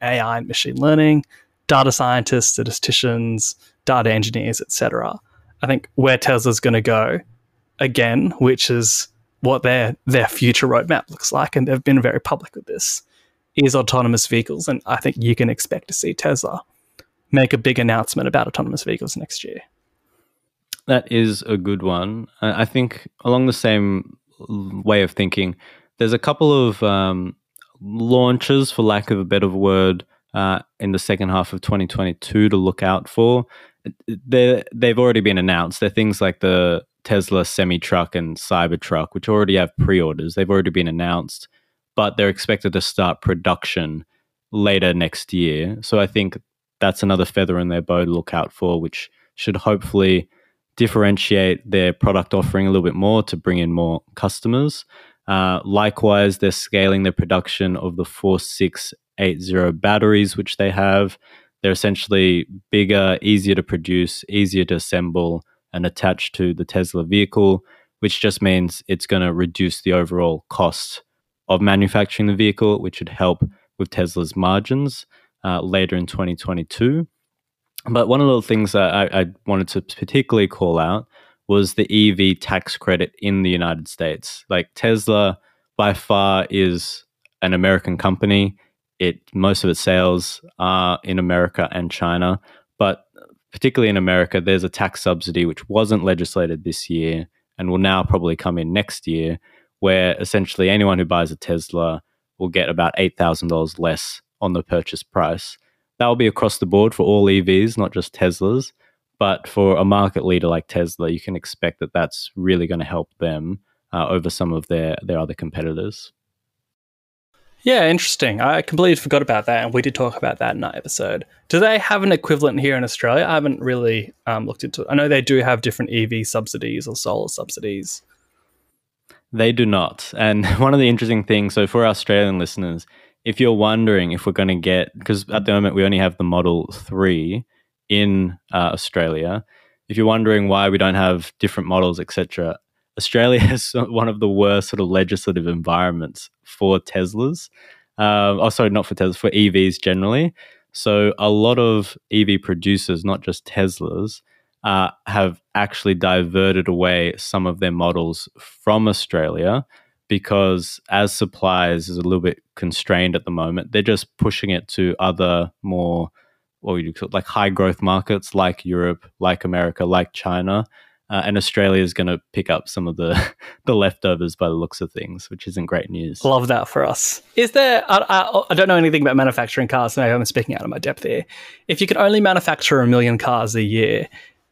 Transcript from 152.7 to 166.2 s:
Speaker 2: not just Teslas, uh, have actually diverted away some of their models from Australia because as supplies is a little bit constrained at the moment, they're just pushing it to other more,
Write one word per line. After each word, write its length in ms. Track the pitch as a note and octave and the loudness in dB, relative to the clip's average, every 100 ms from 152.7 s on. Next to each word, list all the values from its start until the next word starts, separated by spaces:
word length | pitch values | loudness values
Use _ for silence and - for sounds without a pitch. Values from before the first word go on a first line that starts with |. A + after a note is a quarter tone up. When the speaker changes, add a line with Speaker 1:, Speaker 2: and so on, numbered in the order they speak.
| G2 - E2+ | 0 0 -4
Speaker 2:
not 180 | F#2+ F#2+ | -2 -4
just 240 | - - - | -6 -10 -8
Teslas, 760 | - F#2+ F2+ D#2+ E2+ G#2 - _ _ _ _ | -2 -2 -2 -6 -4 -6 -8 _ _ _ _
uh, 280 | G#2 F#2+ F#2 - - | -2 0 -2 -4 -4
have 340 | G#2 F#2+ E2+ _ G#2 | 0 0 -2 _ -4
actually 400 | G2+ - G2+ F2+ | -4 -2 0 2
diverted 720 | F#2 F#2 F2 F#2+ F#2+ F#2 F2+ | 2 2 0 2 2 2 0
away 480 | F2 F2+ F2 E2+ - | 0 2 2 0 -4
some 300 | - G2 F#2 | -6 -4 -2
of 120 | E2+ | -2
their 120 | F#2 | -4
models 580 | F2 E2+ F2 E2 E2 - _ | 0 0 0 -4 -6 -12 _
from 500 | - - - A2 G#2+ | -20 -8 0 2 2
Australia 800 | F#2+ - E2+ D#2 D#2+ F2 B2 - _ _ _ - | 0 -2 -2 -2 -2 0 -2 -4 _ _ _ -4
because 720 | G2+ - G2+ F#2+ F#2 E2 - - | -4 0 0 2 0 -4 -14 -4
as 220 | G2 G#2 | 0 0
supplies 800 | - G2 - F#2+ F2+ F2 E2+ E2 | -2 -6 -2 0 2 0 -2 -4
is 80 | F2 | -4
a 40 | |
little 180 | F2+ F#2 | 0 0
bit 240 | F2+ - _ - | 0 -4 _ -8
constrained 600 | F2+ - - F2+ F2+ E2+ | -6 -6 -2 0 2 -2
at 100 | - | -4
the 60 | |
moment, 400 | F2 E2 F2 - | -4 -4 -4 -4
they're 100 | G#2+ | -2
just 340 | G#2 G#2 - - | 0 -2 -6 -4
pushing 340 | A2 - G2 | -2 -2 -4
it 160 | F2+ - | -4 -6
to 280 | - F#2 - | -2 -2 0
other 520 | F#2 F2 F2+ F2 E2+ _ | -2 0 0 0 -2 _
more, 460 | G2+ F2+ F2 E2+ E2 _ | -6 -4 -2 -2 -6 _